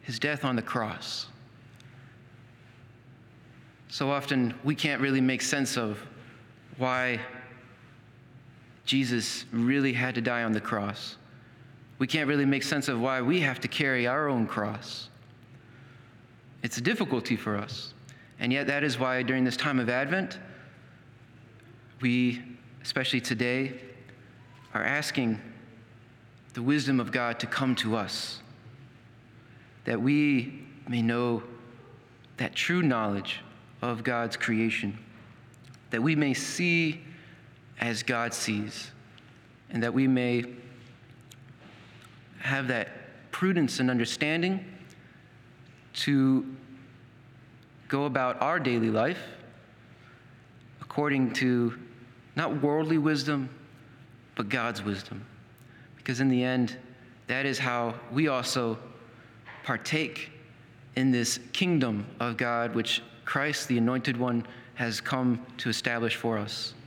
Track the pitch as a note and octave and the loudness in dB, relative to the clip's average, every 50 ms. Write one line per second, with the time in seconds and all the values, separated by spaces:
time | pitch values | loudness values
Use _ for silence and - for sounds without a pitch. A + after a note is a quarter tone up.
0 | - - A#2 A2+ - D3 D3+ C#3 C#3+ C3+ B2+ A#2 A2+ - - B2+ A2 A2 E2+ D2+ | -8 -8 -6 -2 -2 -2 -2 0 -2 0 0 0 -2 -2 -2 -2 -2 -2 -4 -8
1 | - - - - - - - - - - - - - - - - - - - - | -8 -8 -8 -8 -8 -10 -14 -20 -20 -20 -20 -20 -20 -20 -20 -20 -20 -20 -20 -20
2 | - - - - - - - - - - - - - - - - - - - - | -20 -20 -20 -20 -20 -20 -20 -20 -20 -20 -20 -20 -20 -20 -20 -20 -20 -20 -20 -20
3 | - - - - - - - - - - - - - - - - - - - - | -20 -20 -20 -20 -20 -20 -20 -20 -20 -20 -20 -20 -20 -20 -20 -20 -18 -12 -6 -2
4 | C#3+ C3+ C#3+ C#3+ C3+ - C#3+ C3 B2 A#2 - - - C#3+ D3+ - - D#3 C#3+ A#2 | 0 0 0 -2 0 0 2 2 2 2 -2 -2 -2 -2 0 0 0 0 2 2
5 | C3+ C#3 C3+ C3+ C3 C3 C3 A#2+ - - D3+ C#3+ C3+ - - B2 A#2 G#2+ G#2 - | 2 2 4 4 4 4 2 0 0 0 0 0 0 0 0 -2 -2 -2 -4 -6
6 | - - - - - - - - - - - - - - - - B2+ B2+ B2+ B2+ | -8 -16 -18 -18 -20 -20 -20 -20 -20 -20 -20 -20 -20 -20 -4 -2 0 0 2 2
7 | B2+ B2 A#2+ A2 - - - - - - - - - - - - - - - - | 2 0 0 -2 -4 -8 -12 -14 -16 -18 -20 -20 -20 -20 -20 -20 -20 -20 -20 -20
8 | - - - - - - - - - - - - - - - - - - C3+ C3+ | -20 -20 -20 -20 -20 -20 -20 -20 -20 -20 -20 -20 -20 -20 -20 -10 -2 2 2 2
9 | C3+ A#2+ A#2+ A#2 G#2+ - - - - - A#2 A#2 A#2 B2 C#3 C#3+ C3+ C#3 A#2+ A#2+ | 4 4 2 0 0 -2 -6 -6 -8 -4 0 2 2 4 4 4 2 2 2 0
10 | B2 B2+ A#2+ B2 A2+ B2+ B2 A#2+ A#2 A2+ A2 G#2+ G#2 - A#2 G#2 G2+ G2+ G#2 - | -2 -2 -2 0 0 0 0 2 2 2 0 0 0 0 -2 -2 -2 -2 -4 -6
11 | - - - - - - - - - - - - - - - - - - - - | -10 -12 -14 -16 -20 -20 -20 -20 -20 -20 -20 -20 -20 -20 -20 -20 -20 -20 -4 -4
12 | C3+ C3 - D#3+ D3+ C3+ D3 C#3+ C#3 C3+ C#3 C3+ - - D#3 C#3+ C3+ - C3 A2+ | -2 0 2 0 2 4 4 4 4 4 2 2 2 0 0 0 0 0 0 2
13 | A#2 C3 C3 C3 B2 B2+ E3 F3+ D#3 C3+ B2+ - - B2 - - D3+ C#3 C3 B2 | 2 2 0 2 2 2 4 4 2 0 -2 -2 -6 -4 0 0 2 2 2 2
14 | A#2+ B2 B2+ D3 D#3 C#3+ C3+ A#2+ A2+ A2 - A2+ G#2 G#2 G#2+ G#2+ - - - - | 2 2 2 0 0 2 2 2 0 0 0 -2 -2 -2 -4 -8 -10 -10 -12 -12
15 | - - - - - - - - - - - - - - - - - - - - | -14 -16 -18 -20 -20 -20 -20 -20 -20 -20 -20 -20 -20 -20 -20 -20 -20 -20 -20 -20
16 | - - - - - - - - - - - - - A2+ - - A#2+ - - A3 | -20 -20 -20 -20 -20 -20 -20 -20 -20 -20 -12 -8 -6 -6 -4 0 0 0 2 2
17 | G3+ - C3 A#2+ - - A#2 G#2 - A2 G#2 G2+ G#2 - - - - - - - | 0 0 0 -2 0 0 -2 0 0 -2 -2 -2 -2 -6 -8 -10 -12 -12 -16 -20
18 | - - - - - - - - - A#2+ B2+ C#3 C#3+ - C#3+ C#3+ D3 D3 B2+ A#2+ | -20 -20 -20 -20 -20 -20 -8 -4 0 0 0 2 2 0 0 2 2 0 0 0
19 | C3 B2+ B2+ B2+ B2+ A#2+ C3 C3 B2+ B2+ A#2+ - - D3+ C#3 B2+ A#2+ A#2 B2 B2+ | 0 0 2 0 2 2 2 2 2 2 2 0 0 2 2 2 2 2 2 0
20 | C#3 C#3 F3+ F#3+ G3 - - - - - - - - - - - - - - - | 2 0 0 0 -2 -4 -8 -12 -14 -16 -18 -20 -20 -20 -20 -20 -20 -20 -20 -20
21 | - - - - - - - - - - - - - - - - - - - - | -20 -20 -20 -20 -20 -20 -20 -20 -20 -20 -20 -20 -20 -20 -20 -20 -20 -20 -12 -4
22 | C3 B2+ A#2+ B2 B2 B2 A#2+ - - - - - - - - - - - - C#3 | 0 0 2 4 2 2 0 -2 -10 -14 -16 -18 -18 -20 -20 -12 -10 -4 -2 -2
23 | C3 - - B2 A#2 - B2+ A2+ B2 B2 B2 C3 C3+ C3+ C3+ - - - - - | 0 2 0 0 0 0 0 0 2 0 2 0 0 -2 -4 -10 -14 -16 -18 -20
24 | - - - - - - - - - - - - - - - G#2+ - - C#3 D3 | -20 -20 -20 -20 -20 -20 -20 -20 -20 -20 -20 -20 -20 -6 -4 -2 0 0 0 0
25 | D3 - - C#3+ B2+ A2+ A2 G#2+ - - - - - - - - - - - - | -2 0 0 2 2 2 2 0 -4 -14 -18 -18 -20 -20 -20 -20 -20 -20 -20 -20
26 | - - - - - - - - - - - B2 A#2 C3 D3 D3+ B2+ C3+ C3+ B2+ | -20 -20 -20 -20 -20 -20 -20 -20 -20 -12 -8 -2 0 2 2 2 4 4 2 2
27 | A#2 G2 - B2+ B2 A#2 A#2 - A#2+ - - - C#3 C3 B2 - - A2 A2 A2+ | 2 2 0 0 0 0 0 -2 -4 -4 0 0 2 2 2 2 2 0 2 0
28 | G2 - - - - - - - - - - - - - - - - - - - | 0 -2 -4 -6 -6 -8 -10 -14 -16 -20 -20 -20 -20 -20 -20 -20 -20 -20 -20 -20
29 | - - - - - - - - - - - - - - - - - - A#2 G#2+ | -20 -20 -20 -20 -20 -20 -20 -20 -20 -20 -20 -20 -20 -20 -20 -10 -4 -4 -2 0
30 | A#2 C3+ D3 D3 D3 D3 C#3 B2+ B2 - - - - - - - - - B2 A#2+ | 2 2 4 4 4 4 4 2 0 -2 -10 -14 -16 -18 -20 -16 -8 -4 -2 2
31 | A2+ A2+ A#2+ A#2+ B2 A#2+ A#2 G#2+ - - - - - - - - - - - - | 2 2 2 2 2 2 0 -2 -4 -8 -16 -18 -18 -20 -20 -20 -20 -20 -20 -20
32 | - - - - - - - - B2 - - - - - F3 F3+ F3 D3 B2+ A2+ | -20 -20 -20 -20 -20 -20 -8 -6 -6 -4 -2 -2 0 0 2 2 4 4 4 2
33 | A2 G#2 G2+ G2 F#2+ - - - - - - - - - - - - B2 A#2+ A2+ | 2 0 0 -2 -2 -6 -8 -8 -10 -16 -20 -20 -20 -20 -10 -6 -4 -4 -4 -2
34 | A2+ C3 A#2+ A#2 A#2 A2+ - - - - A2+ A2 A2+ A2+ A2+ - - G2+ G#2 - | -2 -2 0 0 -2 -2 -4 -4 -2 0 2 2 2 2 0 0 -2 -4 -6 -6
35 | - - - - - - - - - - - - - - - - - - - A2+ | -14 -18 -20 -20 -20 -20 -20 -20 -20 -20 -20 -20 -20 -20 -20 -20 -8 -4 -2 2
36 | A#2+ D#3 D#3+ D3 D3+ C#3 B2+ - - - - - F3 F3 E3+ E3+ E3 D#3 D3 - | 2 4 4 4 4 2 0 -2 -2 -6 -2 0 2 2 4 4 2 0 -2 -6
37 | - - - - - - - - - - - - - - - - A2 A#2 A2+ G#2+ | -12 -18 -20 -20 -20 -20 -20 -20 -20 -20 -20 -20 -20 -20 -6 -4 -4 -2 -2 -4
38 | - - B2 A#2 A#2 A#2 A#2 - - - G#2+ G#2 G#2 G#2+ - - - - - - | -2 -2 0 0 0 -2 -4 -4 -2 -2 -2 -2 -2 -6 -10 -12 -14 -16 -18 -20
39 | - - - - - - - - - - - - - - - A#2 A2+ A#2 - C3 | -20 -20 -20 -20 -20 -20 -20 -20 -20 -20 -20 -20 -14 -6 -2 -2 -2 0 2 2
40 | C3+ C3 C3 B2+ B2 B2 A#2+ A#2+ A#2+ B2 - - - - - - - - - - | 4 4 4 4 2 2 2 0 0 -4 -12 -16 -18 -20 -20 -20 -20 -20 -20 -20
41 | - - - - - - - - - - - - - - - - - - - - | -20 -20 -20 -20 -20 -20 -20 -20 -20 -20 -20 -20 -20 -20 -20 -20 -20 -20 -20 -20
42 | - - - - - - - - - C3 C#3 C3+ C3+ B2 B2+ A2+ - - - - | -20 -20 -20 -20 -20 -20 -16 -6 -2 0 0 0 0 0 0 0 -2 -4 -8 -16
43 | - - - - - - - - F3+ F#3+ F#3+ E3+ D3 B2 - - B2+ B2+ B2+ A#2+ | -16 -18 -20 -20 -16 -12 -4 0 2 4 4 4 2 2 2 2 2 2 4 2
44 | A#2 - - - D3+ D3+ D#3+ E3 E3+ F#3 F#3+ F#3+ - - - - - - - - | 2 0 0 -2 0 0 2 2 2 0 0 -2 -4 -8 -16 -18 -20 -20 -20 -20
45 | - - - - - - - - - - - - - - - - - - - - | -20 -20 -20 -20 -20 -20 -20 -20 -20 -20 -20 -20 -20 -20 -20 -20 -20 -14 -8 -4
46 | - D3 C#3+ C#3 C3+ C3+ C3 B2+ - - - - - - - - - - - - | 0 4 4 6 6 6 4 4 2 -2 -10 -14 -16 -20 -20 -20 -20 -20 -20 -20
47 | - - - - - - - - - - - - - - - - - - C#3+ C#3 | -20 -20 -20 -20 -20 -20 -20 -20 -20 -20 -20 -20 -20 -20 -20 -20 -6 -4 -2 0
48 | C#3+ D3 B2+ C3 B2+ B2+ - - A#2+ C#3+ E3+ F3+ C#3 B2+ A#2+ A#2 A2+ A2+ G#2+ A2 | 0 0 2 2 2 2 0 0 0 2 2 2 2 2 2 4 2 4 4 4
49 | A#2 D3 F#3 F#3 - - - - - - - - - - - - - - - - | 2 2 0 -4 -8 -14 -16 -18 -20 -20 -20 -20 -20 -20 -20 -20 -20 -20 -20 -20
50 | - - - - - - - - - - - - - - - - - - - - | -20 -20 -20 -20 -20 -20 -20 -20 -20 -20 -20 -20 -20 -20 -20 -20 -18 -4 -2 0
51 | D3 D3 C#3 C3+ C3 A#2 - - C3 B2+ B2 A#2+ A#2+ A#2 A#2 - - - - - | 2 2 4 4 2 2 2 0 2 4 4 4 2 2 0 -4 -14 -18 -20 -20
52 | - - - - - - - C#3+ E3 C3+ C3+ D3 C3+ D3 D3 D#3 D#3 D#3 E3 D#3+ | -20 -20 -20 -20 -20 -8 -4 -2 -2 0 0 2 2 2 2 2 2 4 4 4
53 | C#3+ D#3 D3+ C#3+ C3 D3 D3 C#3 C3 B2+ - - - - - - - - - - | 4 4 2 2 2 0 0 0 -2 -4 -8 -16 -20 -20 -20 -20 -20 -20 -20 -20
54 | - - - - - - - - A2 G2+ C3 B2+ A#2 A#2+ A2+ G2+ G2+ G#2 G2+ G2 | -20 -20 -20 -20 -20 -10 -6 -6 -2 0 0 0 0 -2 -4 -4 -2 -2 -2 -4
55 | - - G#2+ G2 G#2+ - - - - - - - - - - - - - - - | -4 -10 -12 -12 -12 -16 -20 -20 -20 -20 -20 -20 -20 -20 -20 -20 -20 -20 -20 -10
56 | - - C3 A#2+ C3+ C3+ B2+ B2 B2 B2+ B2+ B2+ B2 A2+ - - - - - - | -6 -4 0 2 4 4 4 4 4 2 4 2 2 2 0 -10 -16 -18 -20 -20
57 | - - - - - - B2 C3 C#3 C#3 C3 C3+ C3+ B2+ A#2+ A#2+ A#2 A#2 A2+ B2 | -20 -20 -20 -18 -6 -4 -2 0 0 0 0 0 0 0 0 0 -2 -2 -4 -6
58 | - - A#2+ C#3 D#3 D3+ C3+ B2+ A#2+ - - C3 A#2+ A2+ A2 - - - - - | -10 -2 2 2 4 4 2 2 0 0 0 0 0 0 -2 -4 -8 -16 -18 -20
59 | - - - - - - - - - - - - - - B2+ G#2+ - - D#3 D3+ | -20 -20 -20 -20 -20 -20 -20 -20 -20 -18 -18 -12 -4 -4 -4 -2 -2 0 0 0
60 | C3+ B2 - - - - - - - - - - - - - - - - - C3+ | 0 -2 -6 -10 -12 -12 -14 -20 -20 -20 -20 -20 -20 -20 -20 -20 -20 -6 0 2
61 | C3 C3+ B2+ A#2+ A#2 - - - - - - - G3 F3+ E3+ D3+ C3 A#2+ G#2+ G#2 | 4 4 4 4 2 0 -2 -4 -6 -6 -2 0 2 4 4 4 4 2 0 -2
62 | G#2 - - - A#2+ A#2+ A#2 G2+ B2+ A#2+ A#2+ A#2 A#2 A#2 G#2 A#2 A2 - - - | -4 -6 -4 -4 -2 -2 0 0 0 0 2 0 0 0 0 -2 0 0 -2 -2
63 | - - - - - - - C#3 C#3 D3+ C#3+ - - - B2+ A#2+ A#2 A#2+ B2+ B2+ | -4 -8 -20 -12 -8 -4 -2 0 0 0 -2 -4 0 0 2 4 4 4 2 2
64 | A#2 C#3+ B2 A#2+ B2 B2 A#2+ A#2 A2+ - - - - - - - B2 A#2 G#2+ - | 0 -2 0 0 0 0 0 0 -2 -4 -12 -18 -20 -16 -6 -4 -4 -2 -2 -4
65 | - - C#3 C3 B2+ B2 A#2+ A#2 - - - - - B2+ A2 - - B2+ A#2+ A#2 | -4 -2 -2 2 2 2 2 2 -2 -12 -12 -4 -2 -2 -2 0 0 0 0 2
66 | A#2 A2+ - - - A#2+ A2 G#2+ G#2 G#2 - - - - - - - | 0 0 0 0 0 0 0 0 -2 -4 -6 -6 -8 -8 -10 -12 -20